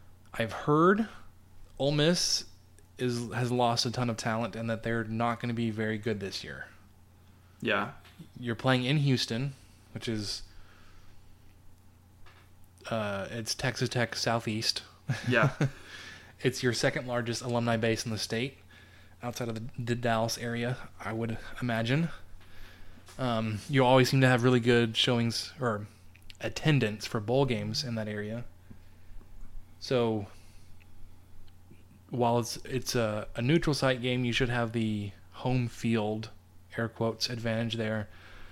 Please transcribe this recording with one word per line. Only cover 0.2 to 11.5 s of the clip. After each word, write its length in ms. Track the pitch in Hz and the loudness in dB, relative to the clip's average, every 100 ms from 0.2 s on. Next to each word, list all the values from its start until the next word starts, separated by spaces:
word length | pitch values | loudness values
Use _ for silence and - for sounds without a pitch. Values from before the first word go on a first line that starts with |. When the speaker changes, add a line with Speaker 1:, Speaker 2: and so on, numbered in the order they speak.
| - | -16
Speaker 1:
I've 180 | - 113 | -4 -4
heard 560 | - - 151 170 202 220 - - - - - - - | -2 2 6 8 6 2 -6 -18 -20 -20 -20 -18 -2
Ole 140 | 139 | 0
Miss 520 | 151 151 175 - - - - - - - - | 4 4 4 2 0 -4 -16 -20 -20 -20 -4
is, 340 | 127 120 120 | -2 0 -2
has 180 | 117 127 | -2 0
lost 360 | 123 123 117 127 | 2 2 2 0
a 40 | |
ton 200 | 117 120 | 0 -2
of 80 | 110 | -2
talent 360 | 123 110 117 110 | -2 -2 -2 -4
and 120 | 113 | -4
that 140 | 113 | -4
they're 220 | 117 117 | -2 -2
not 360 | 107 113 117 117 | -2 0 0 0
gonna 140 | 123 | -4
be 160 | 117 117 | -2 -2
very 260 | 107 110 110 | 0 -2 -2
good 240 | 110 104 | -2 -2
this 240 | 98 - | -4 -8
year. 220 | - 69 - - - - - - - - - - | -10 -12 -12 -16 -20 -20 -20 -20 -20 -20 -20 -6
Speaker 2:
Yeah. 280 | 113 101 107 - - - - - | 0 0 0 -8 -20 -20 -18 -10
Speaker 1:
You're 160 | 123 | -6
playing 300 | 113 131 127 | -2 4 4
in 140 | 123 151 | 4 4
Houston, 560 | 139 127 - 113 139 135 - - - | 4 4 2 -2 -4 -8 -18 -20 -14
which 160 | - - | -8 -4
is, 340 | 110 101 - - - - - - - - - - - - | -4 -4 -8 -10 -16 -18 -20 -20 -20 -18 -20 -20 -20 -20